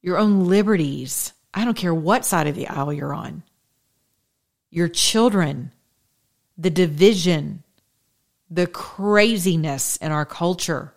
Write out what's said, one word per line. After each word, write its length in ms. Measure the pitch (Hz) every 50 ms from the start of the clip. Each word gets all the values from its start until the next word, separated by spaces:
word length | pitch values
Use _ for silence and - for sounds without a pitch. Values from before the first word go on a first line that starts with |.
| -
your 160 | 180 180 170
own 280 | 214 214 202 196 185
liberties, 840 | 175 190 202 208 208 220 180 156 143 135 - 131 151 - - - - _ _ _ _ -
I 120 | - 220
don't 120 | 240 226
care 180 | - - 180 165
what 300 | 160 156 165 214 254 -
side 240 | - - 170 151 147
of 80 | 143
the 100 | - 139
aisle 260 | - - 151 139 147 147
you're 220 | 147 139 143 139
on, 300 | - - - 151 156 - _ _ _ _ _ _ _ _ _ _ _ _ _ _ _ _ _ _ _ _ _ _ _ _ _
your 180 | - 165 175 165
children, 840 | 170 - - - - 220 226 247 208 196 175 147 143 139 123 - _ _ _ _ _ _ _ _ _ _ _ _ _ _ _ _ _ -
the 120 | 165 185
division, 920 | 156 170 185 165 147 147 185 208 226 190 160 180 175 151 147 151 - - - _ _ _ _ _ _ _ _ _ _ _ _ _ _ _ _ _
the 160 | 170 175 175
craziness 1300 | 175 - - - - - - 196 208 208 208 208 226 226 208 170 190 175 165 156 156 139 135 - - - -
in 120 | - 156
our 160 | 156 151 147
culture. 680 | - - - 170 175 185 175 - - 165 127 - 143 _